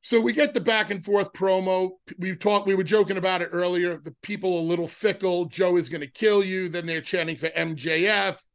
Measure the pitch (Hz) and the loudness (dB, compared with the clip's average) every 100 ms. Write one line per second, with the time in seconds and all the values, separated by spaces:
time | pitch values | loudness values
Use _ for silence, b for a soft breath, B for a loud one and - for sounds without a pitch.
0 | - 233 233 233 294 247 175 220 214 196 | 2 2 2 2 2 2 2 0 0 -6
1 | 185 202 190 - 190 190 185 185 185 185 | 0 0 0 -2 0 2 2 0 0 -4
2 | - - 180 175 208 202 202 190 165 214 | -20 -10 -8 -2 2 2 2 0 2 2
3 | 185 190 185 185 170 175 180 180 175 165 | 2 2 0 0 -2 -2 0 0 0 -4
4 | 147 - - 208 185 180 165 175 165 - | -12 -18 -10 -4 -2 0 0 -2 -2 -2
5 | 214 190 190 175 170 - 185 175 127 160 | -2 0 0 0 -2 0 2 2 0 -8
6 | 143 - 214 208 196 185 185 170 165 160 | -10 0 4 4 2 -2 -4 -6 -4 -6
7 | 160 185 165 151 160 165 165 156 135 160 | -2 -2 -2 -4 -4 -2 -4 -4 -2 0
8 | 190 208 196 185 _ | 2 2 0 -4 _